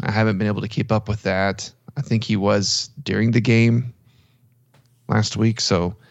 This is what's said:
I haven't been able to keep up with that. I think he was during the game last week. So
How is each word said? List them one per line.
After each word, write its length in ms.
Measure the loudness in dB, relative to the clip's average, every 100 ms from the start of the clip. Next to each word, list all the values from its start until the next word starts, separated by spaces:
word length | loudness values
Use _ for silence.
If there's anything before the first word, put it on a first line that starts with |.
I 100 | -4
haven't 280 | 0 2 0
been 100 | -2
able 140 | -2
to 60 | -4
keep 220 | -4 0
up 180 | 0 0
with 140 | -4
that. 500 | -2 0 0 -2 -8 -16 -14 -10
I 60 |
think 220 | -4 -2 0
he 100 | 0
was 540 | 2 2 0 -2 -6 -10 -4
during 260 | 0 2
the 100 | 2
game 540 | 4 4 4 2 -2 -10 _ _ _ _ _ _ _ _ _ _ -2
last 300 | 0 0 0
week. 240 | 0 0
So 340 | 0 0 0 -4 _